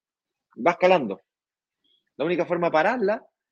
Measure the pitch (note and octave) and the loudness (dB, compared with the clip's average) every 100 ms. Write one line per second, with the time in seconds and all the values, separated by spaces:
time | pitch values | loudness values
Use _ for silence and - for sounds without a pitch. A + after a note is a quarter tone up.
0 | _ _ _ _ _ A2+ C3 F3 F#3 F#3 | _ _ _ _ _ -4 -2 2 2 2
1 | A#2 F#2 _ _ _ _ _ _ _ _ | 0 -10 _ _ _ _ _ _ _ _
2 | _ - D#3 F3 D3+ F3 E3+ D#3 F3 A#3 | _ -8 -4 -2 -2 -2 0 2 0 0
3 | G3 A3 - _ _ | -2 -4 -8 _ _